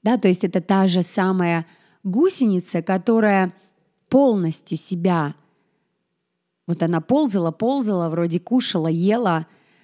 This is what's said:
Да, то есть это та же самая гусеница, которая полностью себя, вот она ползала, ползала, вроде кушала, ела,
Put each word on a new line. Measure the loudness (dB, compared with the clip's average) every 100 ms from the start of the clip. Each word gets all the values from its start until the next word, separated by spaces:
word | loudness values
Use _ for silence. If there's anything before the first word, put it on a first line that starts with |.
Да, | 0 2
то | 2
есть | 2
это | 0 -2
та | 0 2 4
же | 2
самая | -2 -2 -2 0 0 -2 -6 _ _ _
гусеница, | -4 0 0 2 0 0 -2 -6
которая | -2 -2 0 2 4 2 0 -4 _ _ _ _ _
полностью | 4 4 2 -2 -4 -8 -10
себя, | -6 -2 0 0 -2 -8 _ _ _ _ _ _ _ _ _ _ _ _ -8
вот | -4
она | -2 -2
ползала, | 0 0 2 0 -2
ползала, | -2 -2 0 0 -2 -2
вроде | -2 -2 -2
кушала, | 0 -2 0 -2 -2
ела, | 0 0 0 0 -2 -4 _ _ _